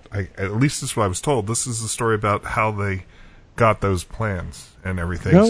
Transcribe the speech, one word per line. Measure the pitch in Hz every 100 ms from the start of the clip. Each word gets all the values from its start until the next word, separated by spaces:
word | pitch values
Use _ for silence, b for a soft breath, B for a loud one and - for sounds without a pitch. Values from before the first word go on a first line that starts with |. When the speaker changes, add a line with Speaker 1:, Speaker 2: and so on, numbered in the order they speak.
| -
Speaker 1:
I, | 98 92 -
at | 98 107
least | 143 -
this | 135
is | -
what |
I | 101
was | 90
told, | - 131 101
this | 117 127
is | 113
the | 110
story | - 117 110
about | 107 101
how | - 113 110
they | 101 101 92 - b b b b -
got | 113 104
those | 98 92
plans | - - 110 92 85 - - -
and | 92 92
everything. | 85 85 -
Speaker 2:
No | 175